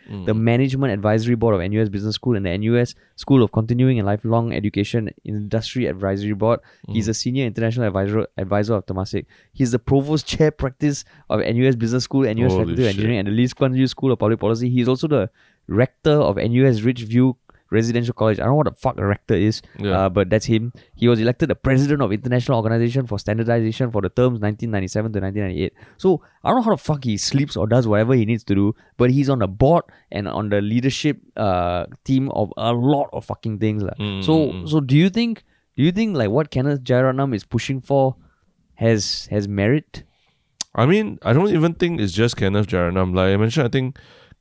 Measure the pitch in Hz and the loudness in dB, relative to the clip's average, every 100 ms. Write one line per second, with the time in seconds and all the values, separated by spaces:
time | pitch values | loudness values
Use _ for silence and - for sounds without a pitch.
0 | - 101 92 110 113 120 135 135 135 101 | -16 -8 -2 0 2 2 0 0 -2 0
1 | 107 110 117 117 113 98 92 107 107 98 | 0 0 0 0 2 0 0 -2 -2 -2
2 | 107 104 127 104 92 98 107 120 123 - | -6 -4 -2 -2 -2 -2 0 0 0 -6
3 | _ - - 135 110 113 110 120 131 120 | _ -8 2 4 4 0 0 2 2 2
4 | 101 104 110 117 117 67 104 101 101 120 | 0 -2 0 0 0 -2 -2 -2 -2 -2
5 | 107 - - 104 104 110 - 127 90 95 | -4 -8 -8 -8 -4 -4 -4 -4 -4 -2
6 | 98 98 104 98 110 117 - _ - 107 | -4 -2 -4 -2 0 -2 -4 _ -6 -2
7 | 107 110 123 131 120 113 113 123 110 95 | -2 -2 -4 -2 -2 -2 -2 0 -2 -2
8 | 98 110 - - 95 104 104 104 - 95 | 0 -2 -2 -6 -2 0 0 -2 -4 -6
9 | 95 98 - _ _ - 120 120 - 139 | -6 -6 -8 _ _ -2 0 0 0 0
10 | 143 156 - - 156 - 135 - 147 143 | 0 -2 -2 0 0 0 -6 -2 -4 -4
11 | - _ - 107 - 117 131 117 113 123 | -10 _ -4 -2 0 2 2 2 0 -2
12 | - 139 123 113 123 92 85 85 117 98 | -2 0 0 2 2 2 0 0 0 0
13 | 110 113 101 110 127 - 135 127 131 - | 0 -2 0 0 0 0 0 2 0 0
14 | 131 117 107 113 104 113 123 127 120 127 | -2 0 0 0 0 -2 0 0 0 0
15 | 160 135 95 - _ _ - 98 131 _ | 0 0 -2 -6 _ _ -4 0 0 _
16 | 160 147 113 98 110 123 135 110 117 123 | 2 4 2 0 0 4 4 4 0 -2
17 | 110 120 131 - _ _ _ 110 117 117 | 0 2 2 0 _ _ _ 0 2 0
18 | 120 - 110 101 107 131 117 - 131 - | -2 0 0 0 2 2 0 -2 -4 -2
19 | 101 101 - 95 107 - - - 101 92 | -2 -2 0 2 2 -2 -8 -8 -2 0
20 | 95 95 92 107 - 113 120 - - - | 2 0 0 0 0 0 -2 -10 -20 0
21 | 117 113 113 120 151 - 135 131 143 147 | 2 4 2 0 -2 -2 0 2 2 0
22 | 107 104 123 123 120 120 110 113 117 135 | 0 -2 -2 -2 0 0 0 0 0 -2
23 | 123 101 - 110 113 117 113 110 123 107 | -4 -6 -4 -2 0 0 0 -2 -2 -2
24 | 95 - 127 113 104 104 117 104 92 107 | -2 2 0 0 -2 -2 -4 -4 -2 -4
25 | 110 104 95 104 95 80 92 - - - | -4 -4 -4 -4 -4 -4 -4 -6 -20 -2
26 | 190 170 - _ - 240 220 185 - 147 | 0 0 -4 _ 0 2 2 0 -2 -4
27 | 123 101 - 139 147 - 107 123 113 104 | -2 -2 -2 -2 -2 -2 2 2 4 2
28 | 113 127 107 117 - 98 101 - _ - | 4 2 2 0 0 2 2 0 _ 0
29 | 123 139 135 127 95 95 135 170 - _ | 2 2 0 0 -2 2 4 2 0 _
30 | _ 101 95 80 107 101 104 120 135 - | _ -8 -6 -4 -2 0 0 0 0 0
31 | 151 - _ - 104 90 87 87 - - | -2 -4 _ -4 0 0 0 -2 -6 -8
32 | - 131 135 - 104 - 113 120 131 143 | -2 0 0 -2 -4 -2 -2 2 2 2
33 | - 120 - 104 113 104 107 107 98 - | -2 -8 -8 -8 -8 -2 -2 -2 -4 -6
34 | 104 95 123 160 139 92 151 156 131 143 | -8 -4 0 2 0 -4 -2 -2 2 4
35 | 185 226 233 214 _ _ _ - 160 185 | 4 0 -4 -6 _ _ _ -2 0 0
36 | 226 151 104 127 151 131 143 143 123 123 | -2 0 0 0 -2 -2 -2 -2 0 2
37 | 131 127 139 104 - 120 - 135 - 139 | 2 0 -2 -4 -4 -4 -4 -6 -2 0
38 | 131 - _ _ _ _ _ - 113 110 | 0 -2 _ _ _ _ _ -2 0 2
39 | - - - 104 101 98 104 151 - - | 0 -8 -4 -4 -2 0 0 0 -4 -16
40 | - _ _ _ _ - - - 127 208 | -20 _ _ _ _ -14 -6 0 2 2
41 | 214 - 101 131 208 156 170 165 175 165 | 0 -4 0 2 2 2 0 0 -2 0
42 | 98 92 120 - 98 101 92 90 87 92 | -2 0 0 0 0 0 0 0 0 0
43 | 92 92 92 98 113 147 120 131 127 - | 0 2 2 2 2 0 0 -2 -4 -8
44 | - - _ _ | -20 -20 _ _